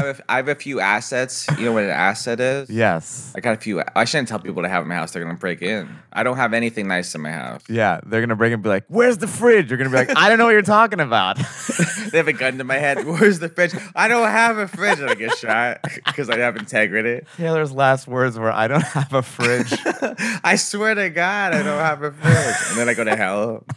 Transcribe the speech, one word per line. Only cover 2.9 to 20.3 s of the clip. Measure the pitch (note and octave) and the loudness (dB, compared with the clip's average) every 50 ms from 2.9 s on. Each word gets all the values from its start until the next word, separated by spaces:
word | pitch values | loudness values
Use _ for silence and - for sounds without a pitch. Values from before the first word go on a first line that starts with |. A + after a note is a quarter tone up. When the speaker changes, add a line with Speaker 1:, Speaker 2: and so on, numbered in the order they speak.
| E2+ E2 D#2+ - - - - - - | 2 0 -4 -8 -14 -14 -14 -12 -10
Speaker 1:
I | G2 | -6
got | F#2 A#2+ A2 | -2 -2 -2
a | G#2 | -2
few. | - A2 G2+ E2 - - - | -4 -6 -4 -4 -4 -2 0
I | F2+ A#2 | 0 0
shouldn't | A#2 - D3+ B2+ - | 0 0 -2 -4 -4
tell | A2+ G2+ | -6 -8
people | F2 F2+ F2+ | -8 -6 -6
what | F2+ F2 | -4 -4
I | F#2 | -2
have | F#2+ F2 | -2 -2
in | D#2 D#2+ | -2 -2
my | F2 | -4
house. | F2 D#2+ E2+ | -6 -6 -6
They're | - F2+ E2+ | -6 -8 -8
gonna | E2 E2+ | -8 -8
break | E2 - F#2 F2 F2 | -6 -6 -6 -6 -4
in. | F2 F#2 A2 G#2 E2+ A1+ - - - _ | -4 -4 -4 -4 -6 -10 -14 -20 -18 _
I | - G2+ A#2 | -4 -2 -2
don't | B2 B2+ | 0 0
have | C3 B2+ A2+ G#2+ | 0 0 0 0
anything | A#2 A#2 A#2 A2+ G#2+ G2+ | 0 0 -2 -4 -4 -4
nice | F#2+ F2+ F2+ F2 - - | -2 -2 -2 -4 -4 -8
in | E2 | -10
my | D2+ D2+ | -8 -8
house. | E2 D#2+ B1+ B1+ A#1+ - _ - | -8 -8 -10 -10 -12 -12 _ -6
Speaker 2:
Yeah, | A2+ A#2 A2 G2 E2+ - - | -2 0 2 2 0 -2 -4
they're | G2 G#2+ A2+ | -2 -2 0
gonna | A#2 A#2 A2+ | 0 0 0
break | G2+ A2+ A#2 | 2 2 2
in | A#2 | 0
and | A2 G2+ | 0 0
be | A2 | 0
like, | G2 F#2+ - | 0 0 -2
"Where's | - - A3 A#3+ B3 A#3+ F3 | -2 2 4 4 4 4 2
the | A3+ | 0
fridge?" | G3+ - - G#3+ A#3+ A3+ G#3 E3 A#2 | 0 0 4 6 6 6 6 6 2
You're | B2+ | 0
gonna | B2 C3+ C3 | -2 0 2
be | B2+ | 2
like, | B2+ B2+ - - | 2 2 4 4
"I | D#3 E3+ | 6 6
don't | G#3 A3+ A3+ | 6 8 6
know | A#3 | 6
what | A#3 A3 | 6 6
you're | G#3 G3 | 6 6
talking | G3 G#3 G#3 A3+ A3 G#3+ F3+ | 6 6 6 6 4 4 0
about." | D3+ B2 A2+ G#2+ F#2 F#2 G2+ B2+ - | 0 2 2 2 2 2 0 -2 -4
<laughs> | - - - - - - - E3+ - - F#3+ A3 G#3 | -6 -6 -12 -8 -6 -2 -2 -2 -2 -2 -6 -6 -2
Speaker 1:
They | - D#3+ | 0 0
have | D#3+ D#3 | 2 0
a | D3 | 0
gun | A2+ B2+ C3 B2+ C3 | 0 -2 -2 -2 -2
to | C3 | -4
my | B2+ C3 | -2 -2
head. | C#3 D3 C#3+ C#3 C#3 B2+ | 0 0 0 0 0 -2
"Where's | D3 E3+ D#3+ A3 G3+ G3 E3 | -2 2 4 6 4 4 2
the | E3+ D#3+ | -4 -6
fridge?" | - - F3 E3+ F3 - - - - | 0 0 0 0 0 -6 -10 -6 -2
"I | - G3+ | 0 2
don't | A3 A#3+ A#3+ A#3 G#3+ | 4 4 4 2 2
have | G#3 A3 A3+ A#3 A3+ | 2 4 2 2 2
a | G#3+ G3+ F3+ | 0 -4 -6
fridge." | - E3 F#3+ G#3 G3 C#3+ | -6 -2 0 0 0 0
And | C#3+ B2+ | -2 -4
I | - | -4
get | G2+ A2 A2+ - | -2 -2 -4 -4
shot | - - A2+ G#2+ A2+ A#2+ B2 - - - D3 - | -4 -2 0 0 0 0 -2 -4 -6 -8 -10 -10
<laughs> | - - - - | -6 -6 -4 -4
'cause | - C#3+ A2 | -4 -2 -2
I | - A2+ | 0 0
have | A#2+ A#2+ G#2 | 0 0 -2
integrity. | A2+ G#2 - A#2+ A2 G#2+ G2+ F#2 A2 A2 A#2+ A#2+ B2+ - - - | -4 -8 -2 0 0 0 2 0 0 0 -2 -2 -4 -8 -14 -10
Speaker 2:
Taylor's | - E3+ E3 D#3+ D#3+ D#3 C#3+ C3+ | -6 -4 -2 0 0 -2 -2 0
last | C3+ C#3 C3 C3+ C3 - | 2 4 4 4 2 -2
words | B2 B2 B2+ B2+ B2+ A2+ A2+ | -4 -2 0 0 0 0 0
were, | A2+ A2+ | -2 0
"I | A2 G#2+ A2 A2+ | 2 2 0 2
don't | C3+ D#3 D3+ | 2 0 0
have | - - C#3+ C#3 - C#3 | 0 -2 -4 -2 0 0
a | C3+ | -2
fridge." | B2 - - - - A#2+ B2 B2 A#3+ - - - | -2 -2 -6 -2 0 0 2 2 0 -2 -4 -4
Speaker 1:
<laughs> | - - F4+ - C#4+ - - - G3+ A#3 | -4 -4 -4 -4 -4 -6 -6 -6 -6 -6